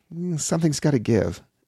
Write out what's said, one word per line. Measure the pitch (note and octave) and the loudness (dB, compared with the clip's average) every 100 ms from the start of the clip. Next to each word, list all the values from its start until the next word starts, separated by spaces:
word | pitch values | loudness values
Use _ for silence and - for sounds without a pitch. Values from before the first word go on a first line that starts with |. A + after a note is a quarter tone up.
| - | -16
mm, | E3+ F3+ D#3 | -8 -6 -4
something's | - E3 E3 C#3 | -2 0 0 2
gotta | D#3 C#3 | 2 2
give. | G#2 A2+ F2+ - - _ | 2 2 2 -4 -14 _